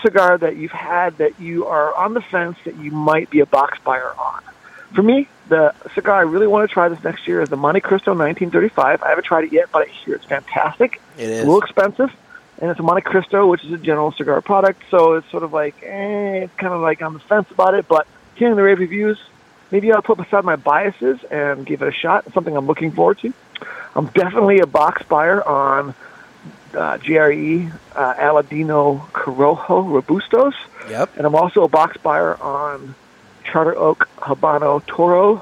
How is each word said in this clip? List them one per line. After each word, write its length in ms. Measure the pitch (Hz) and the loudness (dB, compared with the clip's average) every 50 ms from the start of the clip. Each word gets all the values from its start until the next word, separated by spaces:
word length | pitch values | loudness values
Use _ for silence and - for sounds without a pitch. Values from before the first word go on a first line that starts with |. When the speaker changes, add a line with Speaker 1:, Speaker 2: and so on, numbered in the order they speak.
Speaker 1:
cigar 360 | - 220 185 196 185 180 180 | 0 2 4 4 4 4 4
that 180 | 175 165 160 - | 2 0 -2 -4
you've 160 | 156 156 165 | -4 -8 -10
had 460 | - - - 151 175 175 180 175 160 | -10 -10 -6 -4 -2 -2 -2 -2 -2
that 220 | 151 151 151 - - | 0 -2 -2 -2 -4
you 280 | 170 170 170 170 - | -10 -8 -6 -4 -4
are 280 | - 165 151 147 165 - | -2 0 0 0 0 -2
on 180 | 175 185 214 226 | -2 -2 -2 -4
the 80 | 240 | -6
fence 360 | - - 185 175 175 170 170 - - | -6 -4 -4 -4 -4 -4 -8 -10 -12
that 100 | 170 - | -14 -14
you 140 | 160 151 147 | -12 -10 -8
might 380 | 151 151 151 151 156 160 - - | -6 -2 0 2 2 2 0 0
be 100 | 143 147 | 2 2
a 40 | 139 | 2
box 320 | - 143 135 139 - - - - | 4 2 2 2 2 -2 -4 -4
buyer 280 | 135 127 131 127 127 - | -2 -2 -2 -4 -6 -8
on? 240 | - 127 - - - - - - _ - - - - - - - | -6 -8 -8 -8 -10 -14 -18 -20 _ -20 -20 -20 -20 -18 -6 0
For 60 | 190 208 | 2 4
me, 240 | 226 262 277 277 - _ _ - - | 4 4 2 0 -2 _ _ -4 0
the 240 | 160 160 151 147 - - - - - | 2 4 4 2 0 -2 -12 -12 -8
cigar 200 | - 180 208 196 | -4 0 2 2
I 40 | 190 | 2
really 260 | 170 156 165 196 214 | 2 2 2 2 2
wanna 200 | 202 208 208 214 | 2 2 2 2
try 200 | 202 - 180 175 175 | 0 2 2 0 0
this 140 | 165 156 170 | 0 -4 -8
next 240 | 170 - - - | -8 -8 -8 -6
year 140 | 170 175 170 | -4 -2 -2
is 80 | 160 139 | -2 -2
the 80 | 143 | -2
Monte 240 | 135 143 147 170 196 | -2 0 0 0 0
Cristo 320 | - - 190 190 - 202 190 | 0 0 -2 0 0 0 0
nineteen 360 | 170 151 151 160 - 185 170 | 0 0 -2 -2 -4 -4 -2
thirty-five. 520 | 175 170 196 220 - 156 131 135 160 - - | 0 0 0 0 0 2 2 2 2 0 0
I 60 | 139 | 0
haven't 140 | 156 170 - | -2 -2 0
tried 200 | - 175 160 160 | 0 0 0 0
it 60 | 156 151 | 2 2
yet, 140 | 165 175 - | 2 2 2
but 120 | - 156 147 | 0 -2 -2
I 40 | - | -2
hear 240 | - - - - 139 | -6 -12 -10 -8 -8
it's 100 | - - | -8 -8
fantastic. 760 | - 143 139 - - - - 156 151 - - 247 254 - - _ - - | -8 -8 -8 -6 -6 -4 -2 -2 -2 0 0 -2 -2 -2 -8 _ -18 -14
Speaker 2:
It 60 | 143 113 | -10 -8
Speaker 1:
It's 80 | 110 | -6
Speaker 2:
is. 120 | 113 113 113 | -4 -2 2
Speaker 1:
a 20 | |
little 160 | 147 175 208 | 4 4 4
expensive, 500 | - - - 208 196 202 - - 269 262 - - _ - - - _ _ _ - | 2 0 0 0 0 0 0 -2 -2 -2 -4 -8 _ -20 -20 -20 _ _ _ -8
and 120 | 165 175 | -6 -6
it's 80 | 165 - | -4 -2
a 40 | 165 | 0
Monte 180 | 170 180 196 | 0 2 0
Cristo, 460 | - - 190 190 170 - 202 196 202 | 0 0 0 0 0 0 2 4 4
which 160 | 180 175 165 147 | 4 2 2 -2
is 60 | 151 170 | -8 -10
a 40 | |
general 340 | 165 143 160 151 147 151 151 143 | -6 -2 -2 0 0 0 -2 -4
cigar 280 | - 143 156 143 156 | -4 -4 -2 -2 -2
product, 420 | - - 202 196 196 196 185 - - - | 0 0 2 2 2 2 0 -2 -4 0
so 240 | 190 175 165 165 160 | 2 4 4 4 4
it's 160 | 165 - - | 2 -2 -6
sort 120 | - 170 165 | -8 -8 -8
of 80 | 156 156 | -6 -4
like, 220 | 156 151 147 - - - | -4 -4 -4 -8 -12 -16
eh, 600 | - 196 202 196 208 208 202 202 196 190 185 185 | -14 -10 -8 -8 -6 -6 -4 -4 -4 -4 -6 -6
it's 120 | 180 _ | -8 _
kinda 200 | - 190 185 175 | -8 -6 -6 -4
like 240 | 170 165 160 156 - | -2 0 -2 -2 -2
on 120 | 160 160 156 | -6 -10 -12
the 60 | 147 | -8
fence 280 | - - 208 214 190 - | -2 0 0 0 0 0
about 220 | - - 185 190 190 | 0 0 2 2 2
it, 140 | 202 - | 0 2
but 180 | - 165 156 151 - _ _ _ _ - | 2 2 2 2 -2 _ _ _ _ -4
hearing 200 | - 233 240 220 | 0 0 2 4
the 80 | 202 196 | 4 4
rave 160 | 196 196 180 | 4 4 2
reviews, 380 | 185 160 196 208 214 214 214 - - - _ _ _ _ _ _ _ - | 0 -2 -2 -2 -2 -2 -2 -4 -8 -20 _ _ _ _ _ _ _ -4
maybe 200 | 185 202 202 220 220 | -2 0 2 2 2
I'll 80 | 202 | 2
put 180 | - - 214 - | 2 0 -2 -2
aside 240 | 175 - 208 196 180 | -2 -2 0 0 0
my 100 | 180 156 | 0 -2
biases 640 | 139 - 143 147 175 202 202 - - 247 262 269 254 - - | 0 2 2 2 2 2 -2 -4 -2 -2 -2 -2 -2 -6 -8
and 360 | 156 147 143 143 139 139 131 | -6 -4 -2 -4 -4 -6 -6
give 160 | - 147 139 | -8 -6 -4
it 60 | 139 | -4
a 40 | 139 - | -4 -4
shot. 300 | - - 165 190 208 - | -2 -2 0 0 0 -2
It's 80 | - - | -2 -4
something 220 | 185 165 170 151 | -2 -2 -2 -2
I'm 120 | 143 135 | -2 -2
looking 240 | 147 156 - 165 156 | -2 -2 -2 -4 -4
forward 280 | 156 165 170 185 202 - | 0 2 2 2 2 0
to. 140 | - 240 - _ _ _ - - - - - - - - - | -4 -10 -10 _ _ _ -20 -18 -16 -16 -16 -18 -14 -8 -6
I'm 100 | - 156 | -6 -4
definitely 520 | - - 190 175 185 208 233 202 196 202 190 | -2 0 0 0 0 2 2 4 4 4 4
a 60 | 170 | 4
box 360 | 139 135 151 151 170 - - - | 4 2 2 2 2 0 -2 -4
buyer 420 | - 156 147 156 170 196 202 - | -2 0 2 2 2 0 0 0
on, 480 | 156 143 139 139 135 135 139 143 135 127 - - - - - - - - _ - 156 - - - - - | 0 0 0 0 0 0 -2 -4 -6 -10 -16 -20 -20 -20 -20 -20 -20 -20 _ -20 -20 -20 -20 -20 -10 -6
uh, 240 | - 160 151 60 - | -6 -4 -4 -4 -6
G 180 | - - 160 | -2 0 2
R 120 | 156 156 147 | 2 2 2
E, 380 | 147 156 151 156 160 175 175 165 156 - - - - | 2 0 -2 -2 -2 -2 -4 -6 -12 -16 -18 -12 -6
uh, 180 | 139 135 127 123 | -4 -2 -2 -2
Aladino 920 | - 147 147 156 151 147 - 151 151 160 151 151 147 143 143 139 143 151 - | 0 0 2 2 2 0 -2 -4 -6 -4 0 0 2 2 2 0 -4 -6 -10
Corojo 720 | - - - 135 127 131 143 147 - - - - 180 190 190 180 147 123 | -8 -8 -6 -4 -2 0 2 2 2 0 -2 0 0 0 0 0 0 -2
Robustos. 520 | - - 165 196 - - 226 240 269 277 - - - - - - - 107 | 0 0 -2 -2 -2 0 2 2 2 2 -2 -6 -12 -20 -20 -18 -14 -8
Speaker 2:
Yep. 220 | 110 120 175 - - | -6 -4 -4 -4 -4
Speaker 1:
And 80 | - 147 | -2 -2
I'm 80 | 151 151 | 2 2
also 280 | 160 180 170 - 208 170 | 2 2 2 2 2 2
a 40 | |
box 300 | 143 160 156 160 170 - | 4 4 2 2 2 -2
buyer 440 | - - 160 151 160 170 160 170 151 | -4 -4 -2 0 0 0 -2 -2 -4
on 540 | 151 143 139 143 147 147 143 135 135 135 135 _ _ _ _ _ _ - _ _ - | -6 -6 -6 -6 -6 -8 -10 -12 -16 -18 -20 _ _ _ _ _ _ -20 _ _ -10
Charter 320 | - - 160 160 165 - | -4 0 0 0 0 0
Oak 300 | - 156 156 - - - - - - | 0 0 0 2 0 -2 -4 -6 -8
Habano 600 | - 143 135 135 - 156 147 147 151 143 143 147 - | -6 -6 -4 -2 0 0 0 0 0 0 0 -2 -4
Toro 540 | - - - 170 175 175 180 202 208 220 196 | -6 -2 0 2 2 4 4 4 4 2 0